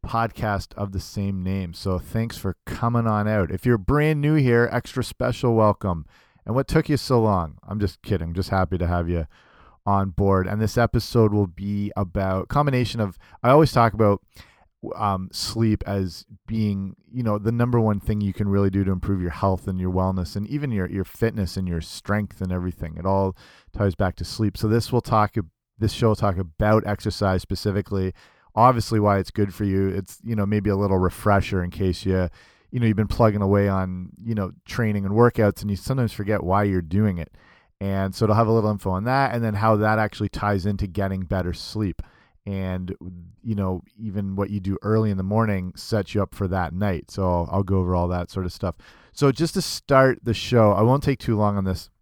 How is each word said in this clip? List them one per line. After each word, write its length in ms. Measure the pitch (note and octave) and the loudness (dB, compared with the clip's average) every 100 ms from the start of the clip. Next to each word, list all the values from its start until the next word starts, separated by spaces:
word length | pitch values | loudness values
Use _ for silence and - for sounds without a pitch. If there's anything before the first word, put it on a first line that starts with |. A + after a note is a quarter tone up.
| - | -4
Podcast 680 | A2+ A2+ - A2 G2+ - - | -2 -2 -2 -2 -2 -4 -6
of 160 | G#2 | -6
the 80 | F#2+ | -6
same 420 | - - G2 G2 | -8 -6 -4 -4
name. 320 | F#2 G2 F#2 | -2 -4 -4
So 260 | E2+ G2 F2+ | -6 -4 -4
thanks 380 | E2 A2+ A2+ - | -2 -4 -4 -4
for 200 | G2 F2+ - | -6 -6 -10
coming 420 | - A#2 A#2+ A2+ | -4 0 0 0
on 180 | G#2+ G#2 | 0 0
out. 240 | G#2+ E2+ | 0 0
If 160 | - B2 | -2 0
you're 120 | A#2+ | 0
brand 420 | F#2 C#3+ D3+ D#3 | 2 2 2 2
new 160 | D3 D#3 | 2 4
here, 320 | B2+ A#2 A#2+ | 4 4 4
extra 320 | B2 - - B2 | 0 -4 -6 -6
special 500 | - B2 A#2+ B2+ A2+ | -4 -4 0 2 4
welcome. 500 | G#2+ G2+ G#2 E2+ D2+ _ _ _ - | 4 4 0 -4 -6 _ _ _ -4
And 80 | |
what 140 | A#2 C#3 | -2 2
took 220 | D#3+ D#3 | 2 2
you 80 | C#3+ | -2
so 240 | - B2 | 2 2
long? 360 | A2 F#2+ E2 - - | 4 2 -2 -8 -10
I'm 140 | G#2 | -2
just 220 | G2+ - | -2 -4
kidding. 320 | - G2 E2 | -4 -2 -2
Just 160 | E2+ F#2 | -4 -2
happy 280 | F#2+ F#2 F2+ | 0 0 0
to 100 | F2 | 0
have 200 | F2 E2+ | 0 0
you 180 | F2 D#2+ _ _ _ - _ - | -2 -4 _ _ _ -20 _ 0
on 240 | G2 G2 | 0 0
board. 360 | F2+ G2+ F#2+ F#2 | 0 2 2 2
And 160 | G#2 | 0
this 160 | A2 - | 0 2
episode 560 | A#2 A#2+ - A#2+ A2 | 0 0 0 2 4
will 140 | G#2 G2+ | 4 -2
be 460 | E2 G2+ G2+ G2+ - | -4 -6 -4 -4 -4
about 540 | F#2+ G#2 F#2+ F#2+ - | -4 -2 -2 -2 -2
combination 500 | C#3+ D3 B2+ A#2+ A#2+ | 0 2 2 0 0
of, 180 | G#2 F2+ - - | -4 -4 -20 -4
I 100 | A#2+ | 4
always 200 | C#3 D#3+ | 6 6
talk 220 | - A#2 | 6 4
about, 280 | G#2 G#2+ G2+ _ - - _ _ _ - E2+ | 4 2 2 _ -20 -20 _ _ _ -12 -4
um, 320 | G#2 F#2+ F#2 | -2 -2 -6
sleep 500 | - - A2 A2+ G#2 - | -8 -8 0 0 0 -2
as 360 | G2+ F#2 F2 - G#2 _ | -4 -4 -6 -20 -20 _
being, 500 | A2+ G#2+ G2 G2 - _ | -2 0 -2 -6 -10 _
you 120 | B2 | -4
know, 160 | A#2+ G#2 | -2 0
the 120 | G#2 | 0
number 280 | A#2 A#2+ A#2+ | 0 2 2
one 200 | A2 G2+ | 2 0
thing 220 | - G#2+ | -2 0
you 100 | G2+ | 0
can 160 | F#2+ G2+ | 0 0
really 220 | G2 G2 | 2 2
do 140 | F#2+ | 2
to 80 | F#2+ | 0
improve 280 | F#2 - G2 | -2 -2 -2
your 120 | F2 | -2
health 360 | - G2 F#2+ - | -2 -2 0 -4
and 120 | F#2 | -4
your 120 | F#2 | -2
wellness 440 | F#2 F#2 F#2 F2 - | 0 0 -2 -4 -6
and 120 | G#2 | -6
even 240 | C#3+ C#3+ | -6 -4
your, 160 | A2 F2+ | -2 -2
your 160 | G2 | -4
fitness 540 | F#2 - A2+ G#2+ F#2 - | -6 -2 -2 -2 -4 -4
and 100 | F#2 | -4
your 140 | E2+ | -4
strength 600 | D#2+ - - G#2 G#2 - | -6 -14 -4 -2 -2 -6
and 100 | F#2+ | -4
everything. 440 | F2+ F2+ F2 E2+ D#2+ | -4 -4 -6 -10 -6
It 100 | F2+ | 0
all 300 | G2 F#2+ F#2+ - - _ | 0 0 -4 -16 -20 _
ties 220 | - G2+ F2+ | -2 0 0
back 200 | F#2+ - | -2 -2
to 60 | |
sleep. 320 | E2+ - G#2+ - | -10 -2 -2 0
So 120 | G#2+ | 0
this 240 | A2+ - | 2 2
will 100 | B2 | -2
talk, 320 | - A2 G#2+ - F2+ _ _ _ | 2 2 2 0 -6 _ _ _
this 120 | G#2+ | -4
show 180 | - A#2 | 2 2
will 60 | G#2+ | 2
talk 220 | G#2+ F2+ | 0 0
about 480 | F2+ - G#2 A2 G2+ | -6 -2 4 4 2
exercise 560 | G#2 G#2+ - G2+ F#2 | -4 -4 -2 0 0
specifically. 720 | - G2 G#2+ G2 G2 G2 F#2 - - _ _ - | -2 -6 -2 -4 -4 -4 -4 -6 -18 _ _ 2
Obviously 440 | A#2+ B2 G#2+ A2 | 4 4 0 2
why 180 | G#2 G2+ | 4 2
it's 140 | F#2+ | 0
good 200 | - G2+ | -2 -2
for 120 | F2 | -2
you. 240 | G#2 F#2+ F#2+ | -2 0 0
It's, 320 | F#2+ F#2 - | -2 -8 -12
you 120 | A2+ A2 | -6 -2
know, 100 | G2+ | 0
maybe 240 | G#2 G2+ | 0 0
a 80 | G2 | 0
little 220 | G2+ F#2+ | 2 2
refresher 640 | F2+ - - G2 F#2+ G2 | 2 0 2 2 2 -2
in 80 | F2 | -4
case 340 | F2 F#2+ F2+ F#2+ | -2 -2 -2 0
you, 240 | F#2 F2+ - - _ _ | 0 0 -6 -20 _ _
you 100 | B2+ | -2
know, 60 | A2+ | 0
you've 100 | G#2 | 2
been 120 | G#2+ | 0
plugging 340 | - A2+ G#2 | 2 2 4
away 260 | G2 G2+ G2+ | 2 2 2
on, 440 | G2 F#2 F#2 F2+ - | 0 -2 -6 -10 -12
you 120 | A2+ A2 | -6 -4
know, 160 | F#2+ - - | -4 -8 -12
training 400 | - A2+ G#2 G2 | -4 -2 0 0
and 100 | G#2 | 4
workouts 460 | A#2+ - G#2 - | 4 6 2 2
and 100 | G#2 | -4
you 40 | G2 | -4
sometimes 380 | - C3+ A#2 | -4 -2 -2
forget 300 | - G2 G#2 | -2 -2 -2
why 200 | D#2 F#2+ | 0 2
you're 180 | G#2 F#2 | 2 0
doing 340 | E2 F#2+ G#2+ F2+ | 0 2 2 0
it. 160 | D#2+ - _ _ _ _ | -6 -14 _ _ _ _
And 320 | G2 G2 G2 | -4 -2 -2
so 120 | F#2+ A2 | 0 2
it'll 100 | G#2 | 4
have 120 | A2+ | 4
a 60 | |
little 160 | A2+ G#2+ | 4 2
info 220 | G#2 - | -2 -2
on 140 | F#2 A2 | -4 0
that 280 | C3 C3+ | 0 0
and 100 | A#2+ | 0
then 120 | A2+ G#2 | -2 0
how 200 | A2 G#2+ | 2 2
that 200 | G#2+ A2 | 2 2
actually 320 | G#2+ - G#2 | 0 -2 -6
ties 380 | - G#2 G2+ F#2 | -2 -2 0 0
into 180 | G2+ G#2 | -2 -4
getting 380 | F2 G2 F#2+ | -2 -4 -4
better 280 | F2+ G2 F2 | -2 -2 -2
sleep. 520 | E2+ - G#2+ G#2 E2 - _ _ _ - | -6 -8 -4 -4 -4 -12 _ _ _ -10
And, 500 | G2 F#2+ F#2 F2+ F#2+ F2 F2+ E2+ - | -6 -4 -6 -6 -10 -12 -16 -20 -16
you 120 | A#2+ G#2 | -6 -2
know, 280 | F#2+ F#2 - _ | -2 -4 -8 _
even 380 | A2 G2 G2 F#2+ | -8 -4 -4 -2
what 120 | G2+ | -2
you 120 | G#2 | -4
do 160 | F#2+ G2 | -4 -4
early 300 | G2+ A2 A2 | 0 2 2
in 60 | F#2+ | -2
the 60 | |
morning 500 | F#2+ G#2+ A2+ G2 F#2 - | -2 0 0 0 -4 -12
sets 400 | - A2 G2 G#2 | -4 -4 -2 -2
you 60 | |
up 120 | F#2+ | -4
for 140 | - G2 | -2 -2
that 260 | F#2 E2+ | -2 -2
night. 380 | F2 G#2 F2 - | -2 -2 -4 -6
So 120 | - | -4
I'll, 260 | F#2 F2 E2+ | 0 0 0
I'll 120 | G2 | -2
go 160 | F#2+ G2 | 0 0
over 140 | F2+ | 2
all 140 | F2+ F2 | 0 0
that 240 | F2+ F2 | -2 -4
sort 140 | - F2+ | -6 -6
of 80 | |
stuff. 220 | - F#2+ - - - _ | -4 -6 -6 -16 -20 _
So 220 | - C#3 | 0 0
just 220 | C3+ E3 G3 | 2 -2 -2
to 60 | |
start 580 | - - - C3+ C3 B2 | -6 -8 2 6 6 4
the 100 | - | -2
show, 380 | A2 - B2 G#2+ | -4 2 4 6
I 100 | G2 | 6
won't 220 | A2+ C3+ | 4 4
take 160 | C#3+ C3+ | 0 -2
too 160 | - A2 | 0 0
long 220 | G#2 G2+ | 2 0
on 80 | F#2+ | -2
this 240 | F#2 - _ | -4 -6 _